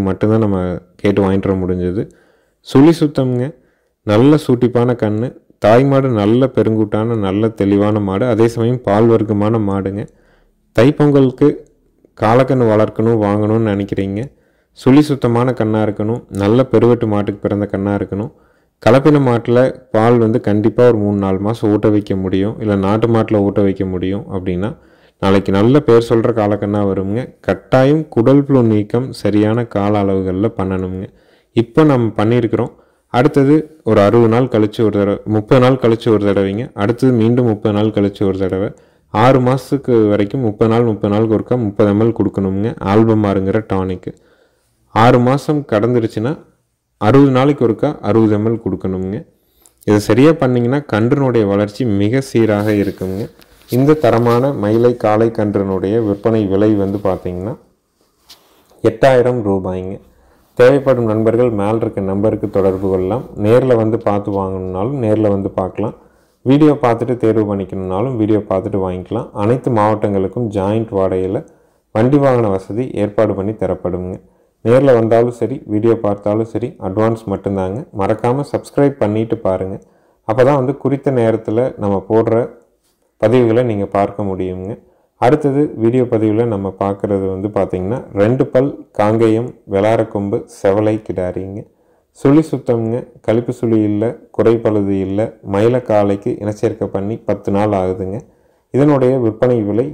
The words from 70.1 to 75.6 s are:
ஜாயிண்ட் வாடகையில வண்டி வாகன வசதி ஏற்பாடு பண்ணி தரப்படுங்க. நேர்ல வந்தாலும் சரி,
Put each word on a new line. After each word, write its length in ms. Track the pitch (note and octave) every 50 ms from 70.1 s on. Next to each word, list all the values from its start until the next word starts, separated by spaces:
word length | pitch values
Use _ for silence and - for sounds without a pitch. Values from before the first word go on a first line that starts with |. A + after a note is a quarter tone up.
| G2+ G2 F#2+ F#2+ - A#2+ B2 G#2+ G2+
ஜாயிண்ட் 400 | G2 F#2+ G2+ G#2+ A2+ A2+ A2 G2+
வாடகையில 420 | G2 F#2+ F#2 F#2 F#2 F#2 F#2 G2 C3+ D#3+ - _ _ _ _ _ _ _ _ -
வண்டி 220 | A2 A2+ B2+ C#3+
வாகன 300 | C#3+ C#3 C#3 B2+ A#2+ A#2
வசதி 380 | G#2 F#2+ F#2+ - - G2+ A2+ C3 B2+ -
ஏற்பாடு 400 | G2+ G#2 G#2 - - A2 G#2 G2
பண்ணி 180 | G2 F#2+ G#2
தரப்படுங்க. 600 | A2 - F#2+ F#2 F2+ - - F#2 F2 F2+ F2+ F2+ F#2+ - - _ _ _ _ _ _ _ -
நேர்ல 280 | A2 A#2+ C3 C#3+ C#3 B2
வந்தாலும் 440 | A2+ A2+ A2 A2+ A2+ A#2 B2 A#2+ -
சரி, 180 | - - C3 -